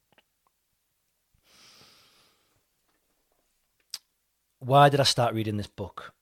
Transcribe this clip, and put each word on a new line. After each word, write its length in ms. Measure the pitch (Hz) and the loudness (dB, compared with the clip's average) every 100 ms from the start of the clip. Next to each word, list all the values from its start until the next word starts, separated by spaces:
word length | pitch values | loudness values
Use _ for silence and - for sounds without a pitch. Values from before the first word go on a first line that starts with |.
| _ _ _ _ _ _ _ _ _ _ _ _ _ _ _ _ - - - _ _ _ _ _ _ _ _ _ _ _ _ _ _ _ _ _ _ _ _ - _ _ _ _ _ _ | _ _ _ _ _ _ _ _ _ _ _ _ _ _ _ _ -20 -20 -20 _ _ _ _ _ _ _ _ _ _ _ _ _ _ _ _ _ _ _ _ -20 _ _ _ _ _ _
Why 300 | 123 139 143 | 0 4 4
did 100 | 139 | 4
I 40 | |
start 300 | 131 - 120 | 0 0 -2
reading 220 | 110 110 104 | -2 -6 -6
this 120 | 98 | -8
book? 460 | - 95 - - - | -12 -14 -14 -20 -20